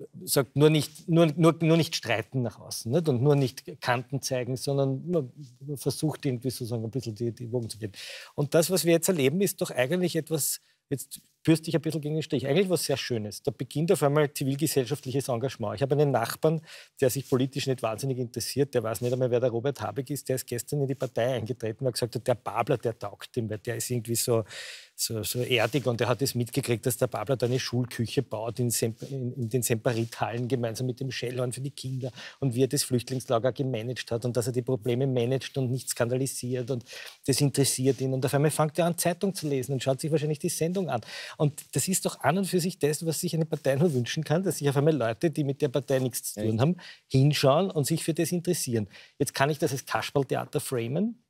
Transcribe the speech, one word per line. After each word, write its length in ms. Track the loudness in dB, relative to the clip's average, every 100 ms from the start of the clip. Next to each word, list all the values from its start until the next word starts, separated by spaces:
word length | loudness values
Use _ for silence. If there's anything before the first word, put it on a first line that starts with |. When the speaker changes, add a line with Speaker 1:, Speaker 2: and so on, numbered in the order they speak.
| -18 -12
Speaker 1:
sagt, 320 | -2 0 2 6
nur 140 | 6
nicht, 400 | 6 0 -6 2
nur, 160 | 6 6 6
nur, 180 | 4 6
nur 160 | 4 4
nicht 220 | 4 -2
streiten 440 | -2 -2 -2 -2
nach 200 | -4 -6
außen, 280 | -12 -8 -2
nicht? 200 | 0 2
Und 120 | 2
nur 140 | 4 4
nicht 460 | 2 -2 -14 -6
Kanten 400 | 0 0 0 -6
zeigen, 340 | -4 -4 -4 -4
sondern 500 | -2 0 0 -2 -2
man, 180 | -2 -2 -10 -20 -16
man 160 | -12 -6
versucht 500 | -4 -2 -2 -2 -2
irgendwie 240 | -2 -4
sozusagen 360 | -6 -4 -4 -4
ein 60 |
bisschen 220 | -6 -6
die, 200 | -4 -6
die 180 | -6 -6
Wogen 180 | -4 -4
zu 100 | -8
gehen. 120 | -10 -10 -14 -14 -10 -4
Und 180 | 2
das, 180 | 2 4
was 140 | 2 4
wir 80 |
jetzt 160 | 4 4
erleben, 320 | 4 4 4
ist 180 | 0 0
doch 120 | -4
eigentlich 440 | 0 0 2 0 0
etwas, 460 | -2 -2 -2 -4 _ _ -8
jetzt 300 | -8 -8 -16 _ _
führst 220 | 4 4 4
dich 80 | -2
ein 60 |
bisschen 200 | -2 -4
gegen 140 | -2 -4
den 80 |
Strich. 240 | -2 -2 2
Eigentlich 220 | 2 4
was 160 | 2 0
sehr 120 | -2
Schönes. 440 | -2 -4 -4 -6
Da 80 | -6
beginnt 400 | -4 -6 -2 0
auf 120 | 2
einmal 280 | 4 4 2
zivilgesellschaftliches 920 | 0 -2 0 0 0 0 -2 -4 -4 -2
Engagement. 480 | -2 -2 -4 -6 -2
Ich 60 |
habe 140 | 0 2
einen 160 | 4
Nachbarn, 500 | 2 0 2 2 2 -4 -20 -14 0
der 100 | 0
sich 180 | 0 0
politisch 380 | 0 0 -2 -2
nicht 140 | -2
wahnsinnig 360 | -2 -4 -4 -4
interessiert, 540 | -4 -6 -4 -2 0
der 100 | 0
weiß 180 | -2 -2
nicht 100 | -2
einmal, 200 | 0 2
wer 80 | 2
der 100 | 2
Robert 320 | 0 -4 -4
Habeck 280 | -6 -6 -6
ist, 200 | -6 -4
der 60 | -4
ist 100 | -4
gestern 340 | -8 -4 -2
in 60 | -2
die 80 | -2
Partei 380 | -4 0 0
eingetreten, 460 | 0 -4 -4 -6 -2
weil 80 | -2
er 40 |
gesagt 220 | -2 -4 -4
hat, 120 | -2
der 80 | -2
Babler, 420 | -2 -2 0 0
der 200 | -2 -4
taugt 380 | -8 -10 -8 -6
dem, 140 | -4
weil 80 | -6
der 200 | -6 -6
ist 120 | -4
irgendwie 260 | -4 -2 -2
so, 280 | 2 2 0 -10 -14 -16 -16 -6
so, 280 | -4 -4
so 160 | -4 -2
erdig 480 | 2 4 4 2 0
und 120 | 0
der 80 | 2
hat 140 | 0
es 140 | 0 -2
mitgekriegt, 500 | -2 -2 0 0 0
dass 120 | 0
der 100 | -2
Babler 280 | -2 -2 0
da 120 | 0
eine 120 | 0
Schulküche 640 | -2 -2 -2 -2 -2 -2
baut 380 | -2 -4 -6 -2
in 100 | -2
Semp-, 400 | 0 -2 -4 -10
in, 240 | -6 -6
in 160 | -4 -2
den 140 | 0
Semperit-Hallen 840 | 0 0 0 0 -2 -4 -4 -4 -2
gemeinsam 380 | 0 -2 -2 -4
mit 140 | -4
dem 120 | -6
Schellhorn 400 | -6 -6 -4 -4
für 100 | -4
die 100 | -8
Kinder 400 | -8 -8 -6 -6 -10 -16 -2
und 140 | 0
wie 100 | 2
er 40 | 2
das 160 | 2
Flüchtlingslager 680 | 0 0 0 -6 0 0 0
gemanagt 600 | 0 -2 -2 -4 -6 -4
hat 140 | -2 0
und 120 | 0
dass 80 | 0
er 80 |
die 80 | -2
Probleme 460 | 0 -2 0 2 2
managt 500 | 2 2 0 -2 -4
und 140 | -2
nicht 180 | -2 -4
skandalisiert 800 | -2 0 0 -2 -4 -4 -4 -4
und 140 | -4 -6 -16 -16 -8 0
das 160 | 2
interessiert 580 | 4 4 2 2 2 2
ihn. 140 | 0
Und 100 | 0 2
auf 80 | 4
einmal 160 | 2
fängt 260 | 2 0 2
er 80 | 0
an, 120 | 2
Zeitung 360 | 0 0 -2
zu 140 | -2 -2
lesen 260 | -2 0
und 80 | -2
schaut 160 | 0 0
sich 100 | 2
wahrscheinlich 260 | 0 0 -2
die 120 | -2
Sendung 400 | 0 0 0 0
an. 120 | -2 -4 -12 -10 0
Und 260 | 0 0 -4
das 140 | -2 0
ist 180 | 0 -2
doch 140 | 0
an 180 | 0 2
und 80 | 2
für 140 | 0
sich 180 | 0 0
das, 280 | 0 0 -2
was 140 | -2
sich 120 | -2
eine 120 | -2 -2
Partei 300 | 0 0 4
nur 160 | 4
wünschen 300 | 2 0 -2
kann, 200 | 0 0
dass 140 | 2 0
sich 120 | 2
auf 80 | 4
einmal 180 | 4 4
Leute, 360 | 2 0 -2
die 120 | 0
mit 180 | -2 0
der 80 | 0
Partei 300 | 0 2 2
nichts 340 | 2 -4 -8
zu 80 | -4
Speaker 2:
Ja. 40 | 0
Speaker 1:
tun 160 | 4
haben, 160 | 4 2 -4 -20 0
hinschauen 640 | 6 6 6 6 6 4
und 160 | 0 0
sich 160 | 0
für 100 | -2
das 180 | 0 0
interessieren. 560 | 0 0 -2 0 -2 -2 -8 -12 -4
Jetzt 160 | -2
kann 160 | 2 0
ich 80 | 2
das 140 | 0
als 140 | -2 -4
Kasperltheater 760 | -4 0 0 0 -2 -2 -4
framen. 640 | -2 -4 -2 0 -2 -4 _